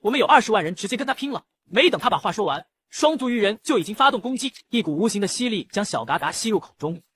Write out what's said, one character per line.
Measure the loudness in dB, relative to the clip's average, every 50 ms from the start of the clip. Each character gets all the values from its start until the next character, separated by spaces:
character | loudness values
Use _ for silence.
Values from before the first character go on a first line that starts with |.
我 | -4 -2
们 | 0 2
有 | 4
二 | 6 6 6
十 | 6 4
万 | 2 0
人 | 0 -2 -4
直 | -6 -6
接 | -4 -4 -4
跟 | -2
他 | -4 -4
拼 | -4 -4 -6
了。” | -6 -8 -10 _ _ _ _ _
没 | 2 4 4 4
等 | 4 2
他 | 0 0
把 | 0 0
话 | 0 -2
说 | -2 -2 -2
完， | -2 -2 -4 -8 _ _ _ _ _
双 | -2 2 2 2 2
足 | 2 -2 -2
鱼 | 0 0
人 | 0 0 -2 -2
就 | -2 0 0 0
已 |
经 | 0 -2 0
发 | 2 4 4
动 | 4 2
攻 | -2 -4 -6
击， | -4 -6 -8 -8 -12 _ _
一 | -2 -2
股 | 0 0 0
无 | 0 0 0
形 | 0 0
的 | -2
吸 | -2 -2 -2 -2 -2
力 | -2 -4 -6 -4
将 | -4 -4
小 | -4 -2 -4 -6 -4
嘎 | -2 -2 -2
嘎 | -2 -4
吸 | -4 -4 -2 0
入 | 0 0
口 | -2 -6 _ -8
中。 | -6 -6 -6 -8 -12 _ _